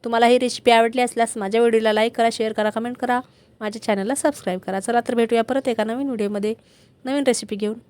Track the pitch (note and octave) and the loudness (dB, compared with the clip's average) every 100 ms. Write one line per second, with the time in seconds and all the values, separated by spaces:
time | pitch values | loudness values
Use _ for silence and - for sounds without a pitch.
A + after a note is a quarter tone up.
0 | A#3 A#3 A#3 B3 B3 - - A#3 A#3 B3 | 0 2 4 4 2 0 4 6 4 2
1 | B3 - A3+ A3+ G3 A3 A#3 A3 A3 G#3+ | -2 0 -2 -2 -2 2 4 4 2 2
2 | A3+ A#3 A3+ A3+ A3 A3 G#3+ A3+ A#3+ B3 | 0 2 0 0 -4 -2 -2 -2 -6 -6
3 | B3 B3 - _ _ _ G#3+ G#3+ - G3 | -2 -2 -4 _ _ _ -10 -6 -2 -2
4 | G3 C#4 G3+ F#3+ - F#3 - F#3+ F#3+ A#3+ | -2 0 -2 -2 -6 -6 -6 -6 -2 -2
5 | A#3 A#3 A#3 A#3 A3+ C4+ C4+ A3+ G#3+ A#3+ | 0 0 2 0 0 -2 -2 -2 -2 -4
6 | C#4 A3+ G3+ G#3 G#3 A3+ _ _ _ _ | -6 -4 -4 -2 -4 -6 _ _ _ _
7 | B3+ C#4 C4+ A#3 G#3 G3+ G#3 A#3 | -4 0 2 0 -4 -6 -6 -6